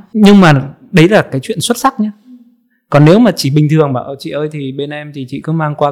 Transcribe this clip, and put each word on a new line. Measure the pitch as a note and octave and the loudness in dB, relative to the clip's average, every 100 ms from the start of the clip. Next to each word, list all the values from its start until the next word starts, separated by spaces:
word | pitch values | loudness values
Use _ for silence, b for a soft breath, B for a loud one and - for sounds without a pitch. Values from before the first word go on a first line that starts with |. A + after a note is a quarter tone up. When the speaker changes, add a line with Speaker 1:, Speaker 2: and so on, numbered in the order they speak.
Speaker 1:
<laughs> | - | -8
Speaker 2:
Nhưng | G#3+ G3+ G3+ | 2 6 6
mà | F3 C#3 C#3+ - _ | 6 4 0 -12 _
đấy | E3+ E3+ | 2 2
là | G#3 - | 2 -2
cái | C3+ | -6
chuyện | - G#3+ | -8 -6
xuất | - A#3+ | -6 -2
sắc | C4+ - | -4 -2
nhá. | G#3+ - _ - _ _ _ _ _ | -6 -8 _ -20 _ _ _ _ _
Còn | - D3+ | 2 4
nếu | G3+ | 4
mà | A#3 - | 2 0
chỉ | C#3 | -2
bình | D3+ D3+ | 0 0
thường | D#3 D3 | 0 0
bảo, | B2 | -4
"Ờ, | - C#3 | -8 -12
chị | D#3+ | -12
ơi | D3 D3+ | -8 -8
thì | D3+ C3+ | -10 -10
bên | C3+ D3 | -10 -10
em | D3 D3 C#3 | -10 -14 -14
thì | B2+ | -12
chị | C#3 | -12
cứ | - | -6
mang | D#3+ D3+ C#3+ | -4 -4 -2
qua | D3 | -4